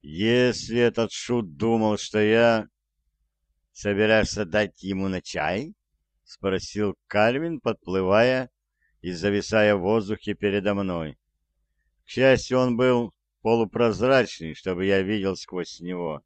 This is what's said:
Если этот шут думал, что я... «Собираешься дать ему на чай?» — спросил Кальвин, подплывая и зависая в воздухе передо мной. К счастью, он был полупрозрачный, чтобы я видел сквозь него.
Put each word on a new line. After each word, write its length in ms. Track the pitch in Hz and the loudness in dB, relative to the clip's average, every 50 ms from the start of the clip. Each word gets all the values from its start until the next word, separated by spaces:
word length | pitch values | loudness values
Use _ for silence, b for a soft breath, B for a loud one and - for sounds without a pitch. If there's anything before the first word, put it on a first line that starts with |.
Если 760 | - 71 76 85 101 113 120 123 123 123 113 - - - 110 120 | -16 -14 -6 -2 0 2 4 4 4 2 0 -2 -6 -4 0 2
этот 340 | 120 117 - - 117 104 | 2 2 2 0 -4 -4
шут 440 | - - - - 123 120 110 87 73 | -4 -10 -4 -2 -2 -2 -2 -4 -6
думал, 420 | - 104 113 113 113 110 107 104 104 | -4 0 0 2 2 2 2 0 -2
что 200 | - - - 107 | -4 -4 0 0
я... 480 | 107 107 110 113 117 117 113 110 107 - _ _ _ _ _ _ _ _ _ _ _ _ _ _ _ _ _ _ _ _ | 2 4 4 6 6 4 4 2 -2 -6 _ _ _ _ _ _ _ _ _ _ _ _ _ _ _ _ _ _ _ _
«Собираешься 720 | _ - - 104 101 98 107 110 110 110 101 - - 101 107 | _ -8 -4 -2 0 2 2 4 4 4 4 0 -2 -6 -6
дать 360 | 82 80 107 107 95 _ _ | -2 0 -2 -2 -2 _ _
ему 260 | - 95 98 95 95 95 | -8 -6 -4 -4 -2 -4
на 120 | 95 90 | -4 -6
чай?» — 540 | - - - 90 76 76 90 101 139 165 208 _ _ _ _ _ _ _ _ _ _ | -8 -8 -8 -4 -4 -2 -4 -4 -6 -10 -14 _ _ _ _ _ _ _ _ _ _
спросил 720 | _ - _ - 98 95 90 - - - 101 104 101 - _ _ _ | _ -20 _ -4 -2 -2 -2 -6 -8 -6 -4 -4 -4 -4 _ _ _
Кальвин, 520 | - 104 107 117 123 139 160 170 170 131 | 0 2 2 2 2 0 -4 -6 -6 -4
подплывая 920 | _ 120 110 _ _ - 92 95 92 92 98 107 117 127 131 131 127 123 _ _ _ _ _ _ _ _ _ _ | _ -4 -4 _ _ -4 -4 -2 0 2 4 4 4 4 2 -2 -4 -8 _ _ _ _ _ _ _ _ _ _
и 100 | - 87 | -10 -10
зависая 640 | 90 82 85 104 101 104 92 - 110 110 107 104 104 | -10 -4 -2 -2 -2 -2 -2 0 2 2 4 4 2
в 60 | 98 | 2
воздухе 500 | 87 95 107 117 104 95 107 98 - - 101 | 2 0 0 0 0 -4 -8 -8 -6 -8 -8
передо 400 | - - 104 98 104 90 101 101 | -2 -2 -2 0 0 0 0 -2
мной. 440 | 98 101 92 90 85 80 78 69 _ _ _ _ _ _ _ _ _ _ _ _ _ _ _ _ _ _ | -2 -2 -4 -4 -6 -6 -8 -10 _ _ _ _ _ _ _ _ _ _ _ _ _ _ _ _ _ _
К 20 | _ | _
счастью, 500 | - 123 127 135 131 113 - - 127 127 | -2 2 4 4 4 4 2 0 0 2
он 180 | 127 127 120 | 2 2 2
был 360 | 113 127 127 127 120 120 104 _ _ _ _ _ _ | 2 2 2 2 2 0 -4 _ _ _ _ _ _
полупрозрачный, 1120 | _ 110 117 117 113 92 - 117 120 117 104 90 110 127 139 131 117 - - - 82 80 78 | _ 0 2 2 2 -2 0 2 2 2 2 0 2 4 4 4 2 0 -4 -12 -12 -12 -12
чтобы 320 | - - 95 92 87 95 | -10 -6 -6 -4 -2 0
я 140 | 98 98 95 | 2 2 2
видел 340 | 95 95 107 107 95 98 92 | 0 0 -2 -2 -2 -4 -4
сквозь 420 | 87 - - - 90 85 - - - | -6 -10 -10 -8 -8 -8 -8 -12 -14
него. 440 | 85 87 90 90 87 82 76 71 _ | -10 -10 -8 -6 -6 -8 -8 -10 _